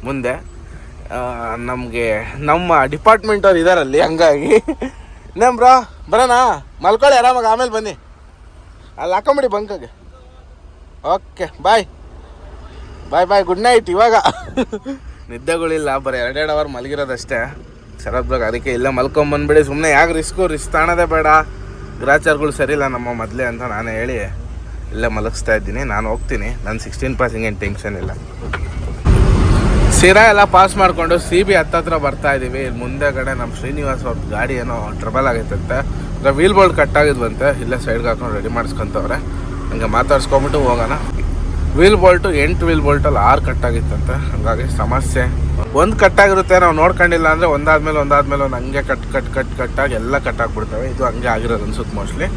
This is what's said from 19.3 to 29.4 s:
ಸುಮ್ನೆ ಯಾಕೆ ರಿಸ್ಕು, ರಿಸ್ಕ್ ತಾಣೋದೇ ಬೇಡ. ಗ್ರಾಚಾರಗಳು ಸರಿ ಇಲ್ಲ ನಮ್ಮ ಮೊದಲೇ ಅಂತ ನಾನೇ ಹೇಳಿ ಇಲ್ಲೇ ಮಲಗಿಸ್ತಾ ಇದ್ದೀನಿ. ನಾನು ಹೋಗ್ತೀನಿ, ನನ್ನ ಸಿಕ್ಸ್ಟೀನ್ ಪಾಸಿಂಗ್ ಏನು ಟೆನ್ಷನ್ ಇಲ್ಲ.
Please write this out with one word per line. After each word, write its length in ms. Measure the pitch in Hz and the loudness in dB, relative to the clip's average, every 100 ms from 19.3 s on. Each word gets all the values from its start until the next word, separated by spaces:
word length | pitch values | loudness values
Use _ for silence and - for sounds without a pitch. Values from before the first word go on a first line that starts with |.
| 147 147 151 | 0 4 4
ಸುಮ್ನೆ 260 | 143 143 160 | 4 0 2
ಯಾಕೆ 220 | 143 165 | 4 4
ರಿಸ್ಕು, 340 | 165 156 - 185 | 0 -4 -2 -2
ರಿಸ್ಕ್ 260 | 151 - | -2 -4
ತಾಣೋದೇ 320 | 165 160 175 | -2 0 0
ಬೇಡ. 220 | 170 160 156 156 151 - - - - - | 0 2 4 4 2 -10 -16 -16 -16 -8
ಗ್ರಾಚಾರಗಳು 520 | 127 147 160 147 151 | 0 2 2 0 -2
ಸರಿ 200 | - 139 | -2 -2
ಇಲ್ಲ 140 | 147 139 | 0 -2
ನಮ್ಮ 260 | 127 120 | -4 -6
ಮೊದಲೇ 300 | 120 113 117 | -6 -8 -4
ಅಂತ 180 | 127 117 | -6 -6
ನಾನೇ 280 | 123 107 113 | -8 -6 -6
ಹೇಳಿ 260 | 110 120 123 101 - - - - - - | -6 -6 -6 -6 -8 -10 -12 -12 -12 -10
ಇಲ್ಲೇ 160 | 107 117 | -4 -4
ಮಲಗಿಸ್ತಾ 460 | 110 107 - - | -2 -4 -6 -2
ಇದ್ದೀನಿ. 280 | 110 101 107 135 | -2 -2 -6 -4
ನಾನು 160 | 104 110 | -4 -4
ಹೋಗ್ತೀನಿ, 400 | 113 - 120 98 - | -4 -4 -6 -6 -8
ನನ್ನ 140 | - 110 | -8 -8
ಸಿಕ್ಸ್ಟೀನ್ 400 | - - 131 127 | -10 -8 -6 -2
ಪಾಸಿಂಗ್ 280 | 127 110 113 | -4 -2 -6
ಏನು 140 | 98 | -4
ಟೆನ್ಷನ್ 360 | 98 101 107 98 | -6 -6 -8 -8
ಇಲ್ಲ. 160 | 90 - - - - - - - - - - - - - | -8 -10 -12 -12 -8 -8 -6 -6 -8 -4 2 4 6 6